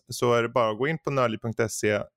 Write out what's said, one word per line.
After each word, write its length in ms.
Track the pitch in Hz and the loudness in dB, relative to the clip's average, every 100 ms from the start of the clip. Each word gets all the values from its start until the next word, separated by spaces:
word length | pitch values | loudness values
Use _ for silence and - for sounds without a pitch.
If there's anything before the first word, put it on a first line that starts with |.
| - | -8
så 240 | 127 123 | -2 2
är 100 | 120 | 2
det 60 | 117 | 2
bara 220 | 123 113 | 2 0
att 60 | 107 | 0
gå 100 | 139 | -2
in 100 | 160 | -2
på 140 | - | -4
nördliv 260 | 139 120 110 | 0 0 -2
punkt 220 | 117 113 113 | -6 -2 -2
se, 280 | - 107 104 - | 0 0 0 -2